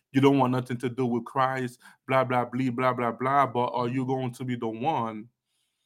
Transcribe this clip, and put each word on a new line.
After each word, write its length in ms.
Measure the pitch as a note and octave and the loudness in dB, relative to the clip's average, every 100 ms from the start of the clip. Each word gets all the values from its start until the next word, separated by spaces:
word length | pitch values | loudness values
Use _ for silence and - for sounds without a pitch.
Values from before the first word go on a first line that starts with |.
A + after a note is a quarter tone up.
| _ | _
You 80 | C3+ | 4
don't 200 | C#3 C#3 | 6 6
want 120 | B2+ | 4
nothing 260 | B2+ B2 A#2+ | 2 -2 -6
to 100 | B2+ | -6
do 160 | A#2+ B2+ | -2 -2
with 180 | A#2+ | -2
Christ, 560 | A#2 C3+ C3 C3 B2 A#2+ - _ - | -4 -2 0 0 -6 -8 -20 _ 0
blah, 200 | C3 B2+ | 0 2
blah, 180 | B2+ | 0
blah, 260 | A#2+ B2 C3 | 0 -2 -2
blah, 240 | A#2+ C3 | 0 0
blah, 180 | B2 A#2+ | 0 -2
blah. 340 | A2+ B2+ C#3+ C3 | -2 0 2 2
But 200 | A#2 B2 | 0 -2
are 200 | A#2+ A#2+ | -2 -2
you 180 | C3 B2+ | -2 -2
going 260 | C3+ B2+ | -2 -4
to 100 | B2+ | -6
be 120 | B2+ B2 | -6 -4
the 120 | A#2 | -4
one 600 | A2+ C#3 D3+ A2+ G#2+ A2+ _ _ _ _ _ | -4 -2 -2 -4 -6 -14 _ _ _ _ _